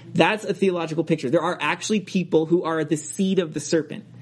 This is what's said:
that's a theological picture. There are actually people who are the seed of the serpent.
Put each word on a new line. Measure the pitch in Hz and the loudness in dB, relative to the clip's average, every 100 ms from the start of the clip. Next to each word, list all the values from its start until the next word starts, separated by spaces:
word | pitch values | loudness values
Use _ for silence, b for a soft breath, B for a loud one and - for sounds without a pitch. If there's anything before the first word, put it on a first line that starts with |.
| B - | B 2
that's | 170 214 | 2 2
a | 196 | -4
theological | 190 196 175 160 160 | 0 0 0 -2 -2
picture. | 160 160 127 | 0 -2 2
There | 160 | 0
are | 160 - | 0 -2
actually | 147 175 - 214 | -2 -2 0 -2
people | - 196 175 160 160 | 0 -2 2 2 4
who | 175 | 2
are | 165 160 | 2 -2
the | 151 156 | 0 -2
seed | - - 190 190 | -2 -2 0 2
of | 165 | 0
the | 156 | -6
serpent. | - 165 147 - - B | 0 0 0 -8 -14 B